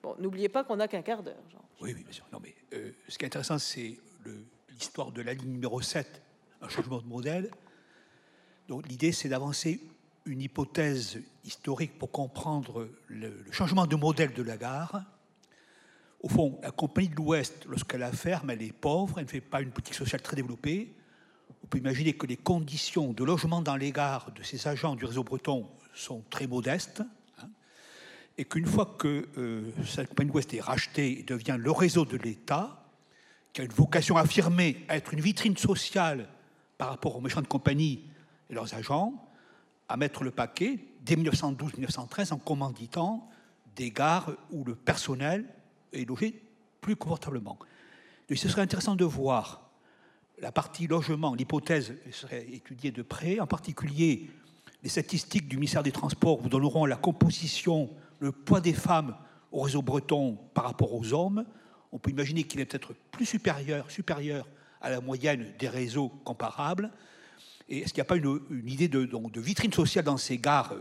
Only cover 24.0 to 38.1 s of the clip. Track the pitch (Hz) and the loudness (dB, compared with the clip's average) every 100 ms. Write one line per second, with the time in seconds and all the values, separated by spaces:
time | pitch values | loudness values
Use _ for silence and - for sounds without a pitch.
24 | 143 135 - 107 - 127 147 143 165 127 | 0 0 -6 -12 -10 -4 -2 0 0 -2
25 | 123 123 123 131 - 135 104 - - - | -2 -2 -2 -2 0 -2 -2 -14 -20 -16
26 | - 120 107 - 135 123 120 175 - - | -10 -10 -8 -6 -2 -2 0 -2 -4 -8
27 | 226 - _ - - - _ - - - | -8 -10 _ -20 -20 -20 _ -20 -20 -20
28 | - - - - 135 160 165 208 196 - | -20 -20 -14 -8 -2 0 4 4 4 0
29 | 151 143 - - 120 113 110 113 127 - | 0 0 -4 -6 -4 -4 -6 -6 -4 -4
30 | 135 - 143 147 - 113 - 127 - - | -2 0 2 2 0 -6 -2 -2 0 0
31 | 139 127 - 123 113 127 117 156 180 170 | 0 0 -4 -4 -2 0 2 4 6 6
32 | 139 127 - 104 - 143 233 - - _ | 2 0 -4 -6 -2 0 0 -8 -20 _
33 | _ _ _ _ _ - 127 110 147 170 | _ _ _ _ _ -8 -4 6 6 6
34 | - 170 156 - 170 175 170 127 - 156 | 6 6 6 6 6 6 4 2 -2 -4
35 | - 151 160 - 220 190 - 180 - 196 | -2 0 2 2 2 2 2 0 0 2
36 | 165 139 104 - _ _ _ _ 131 131 | 2 0 -6 -16 _ _ _ _ -6 -2
37 | - 120 127 156 143 139 - 143 156 131 | -4 -2 -2 -2 0 2 4 4 4 2
38 | - | -8